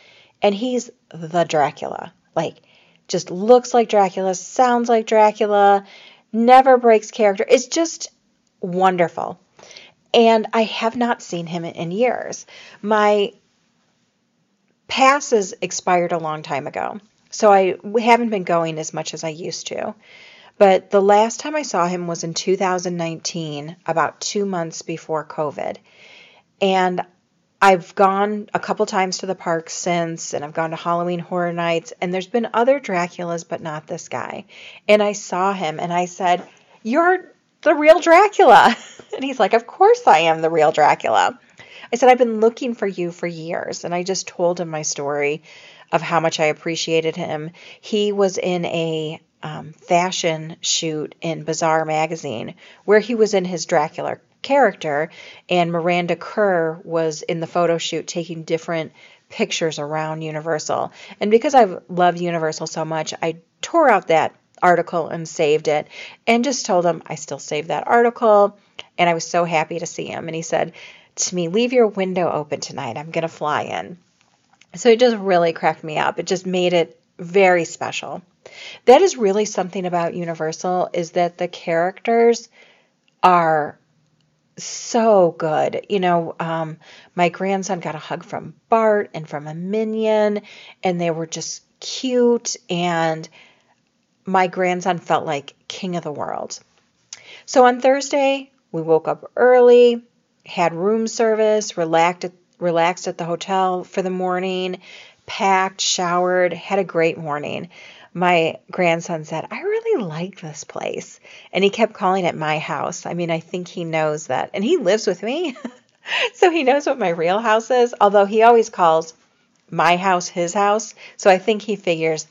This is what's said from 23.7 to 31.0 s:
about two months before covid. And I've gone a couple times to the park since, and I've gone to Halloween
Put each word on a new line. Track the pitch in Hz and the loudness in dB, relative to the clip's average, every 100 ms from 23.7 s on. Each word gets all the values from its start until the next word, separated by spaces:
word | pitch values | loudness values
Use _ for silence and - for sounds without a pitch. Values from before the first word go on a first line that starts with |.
| 175 - | -12 -6
about | 165 147 - | -2 -2 -4
two | - 208 202 | -8 -4 -4
months | 185 165 - | -4 -6 -10
before | - 160 - 156 151 | -10 -12 -6 -8 -6
covid. | - 151 - - - _ _ - - - _ _ _ | -6 -6 -6 -8 -10 _ _ -20 -20 -20 _ _ _
And | 196 190 185 180 - _ _ _ _ _ | 0 2 0 -2 -8 _ _ _ _ _
I've | 196 185 170 | 4 4 0
gone | - 196 196 208 214 208 | 2 2 2 -2 -4 -6
a | - | -6
couple | - 202 208 | -4 -2 -2
times | 202 185 180 | 0 -2 -4
to | 190 | -8
the | 185 | -6
park | - 165 165 | -4 -4 -4
since, | - 185 175 165 165 - | -8 -4 -2 -2 -6 -8
and | 165 147 | -10 -8
I've | |
gone | 156 160 | -6 -6
to | 160 | -6
Halloween | 175 170 | -4 -2